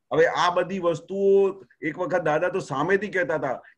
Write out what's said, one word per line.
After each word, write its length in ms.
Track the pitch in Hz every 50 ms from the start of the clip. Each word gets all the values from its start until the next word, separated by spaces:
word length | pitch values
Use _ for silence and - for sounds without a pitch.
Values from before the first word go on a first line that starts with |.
| _ _
હવે 140 | 127 151 165
આ 240 | - - 143 165 180
બધી 280 | 175 180 170 170 196 190
વસ્તુઓ 840 | 170 170 165 160 - - 190 196 196 196 196 196 196 190 - - - _ _ _
એક 160 | 147 160 151 170
વખત 240 | 180 156 180 180
દાદા 260 | 156 156 147 156 175 180
તો 120 | 170 185
સામેથી 480 | 151 - 143 131 143 185 196 196 208 196
કહેતા 260 | 165 190 175 170 160
હતા 280 | 156 151 135 117 - - - _